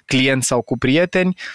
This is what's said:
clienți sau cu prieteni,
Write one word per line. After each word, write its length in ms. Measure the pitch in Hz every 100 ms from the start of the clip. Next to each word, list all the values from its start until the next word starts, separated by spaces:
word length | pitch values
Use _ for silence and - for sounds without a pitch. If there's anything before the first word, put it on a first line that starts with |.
clienți 420 | - 131 131 131 127
sau 160 | 123
cu 160 | - 120
prieteni, 580 | 131 151 180 185 185 180 -